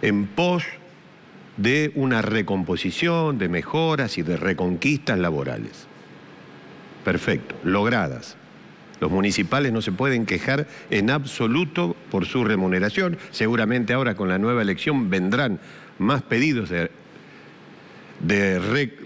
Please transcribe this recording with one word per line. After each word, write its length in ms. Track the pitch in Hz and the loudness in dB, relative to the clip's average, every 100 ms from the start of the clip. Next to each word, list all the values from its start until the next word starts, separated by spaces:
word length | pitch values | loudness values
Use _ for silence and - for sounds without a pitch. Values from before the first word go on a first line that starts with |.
en 240 | 104 104 101 | 2 2 0
pos 380 | - 175 180 - - - - - - - - - - | 2 2 2 -2 -10 -18 -20 -20 -20 -20 -20 -12 -2
de 340 | 107 147 151 | 2 4 2
una 280 | 139 131 113 | 2 2 2
recomposición, 1160 | 104 110 95 98 85 87 95 - 170 170 156 127 | 2 0 0 0 0 0 -2 0 2 2 2 0
de 100 | 92 | 0
mejoras 720 | 87 - 156 160 151 123 - | -2 -2 0 2 2 0 -2
y 40 | |
de 140 | 80 85 | -2 0
reconquistas 840 | 95 85 90 87 135 147 - 101 | 0 0 0 0 0 0 0 0
laborales. 680 | 87 76 67 55 55 - - - - - - - - - - - - - | 0 0 -4 -6 -10 -14 -20 -20 -20 -20 -20 -20 -20 -20 -20 -20 -20 -6
Perfecto, 500 | - 87 - 151 - - | -2 0 0 -2 -4 -4
logradas. 720 | 87 101 110 120 80 64 - - - - - - - - | 0 2 2 0 -2 -6 -12 -18 -20 -20 -20 -20 -20 -4
Los 100 | 78 | 0
municipales 640 | 95 101 92 90 131 139 | 2 2 0 0 0 0
no 80 | 113 | 0
se 100 | 107 | -2
pueden 340 | 92 135 123 107 | 0 0 0 0
quejar 400 | 92 - 139 151 - - | -2 0 0 -2 -10 -4
en 200 | 104 107 | 2 2
absoluto 840 | 147 139 - 113 135 170 - 175 - - | 2 -2 -2 0 2 0 -2 -2 -4 -4
por 160 | 98 90 | -2 0
su 180 | 127 | 2
remuneración. 720 | 107 104 95 92 101 190 185 82 - | 2 2 2 2 2 2 0 -2 -6
Seguramente 600 | - 110 117 110 123 107 | -2 0 2 2 2 2
ahora 220 | 123 123 | 2 0
con 140 | 98 95 | 0 0
la 100 | 92 | 2
nueva 220 | 110 120 | 2 2
elección 460 | 101 92 156 139 104 | 0 0 0 0 2
vendrán 500 | 95 92 120 135 87 - - - - | 2 2 2 0 -2 -8 -20 -14 -2
más 240 | 104 139 | 0 0
pedidos 460 | - 117 156 123 87 | 0 2 2 2 0
de, 220 | 87 85 - - - - - - - - - - - - - | -2 -4 -6 -20 -20 -20 -20 -20 -20 -20 -20 -20 -20 -18 -6
de 380 | 82 101 98 92 | 0 2 2 2
re-, 360 | 98 131 131 - | 0 0 -2 -6